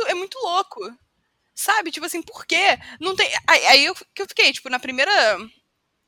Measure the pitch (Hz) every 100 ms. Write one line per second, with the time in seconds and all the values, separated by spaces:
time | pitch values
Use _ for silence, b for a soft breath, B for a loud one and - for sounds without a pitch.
0 | 440 370 392 523 427 359 392 466 349 240
1 | _ _ _ _ _ - - 427 330 311
2 | 330 339 - - - 330 392 254 B B
3 | 359 381 403 - - 320 175 269 302 370
4 | - - 294 - 339 - 262 247 254 254
5 | 320 392 226 185 220 _ _ _ _ _